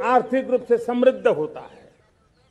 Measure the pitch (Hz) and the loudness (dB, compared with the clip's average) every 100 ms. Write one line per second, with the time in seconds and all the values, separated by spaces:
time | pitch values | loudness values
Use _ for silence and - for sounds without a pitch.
0 | 220 247 - 262 262 247 - 233 233 240 | 2 2 2 -2 0 -2 0 -2 -2 2
1 | 254 214 226 156 151 131 123 - - _ | 2 2 0 0 -4 -10 -20 -20 -20 _
2 | _ _ _ _ _ | _ _ _ _ _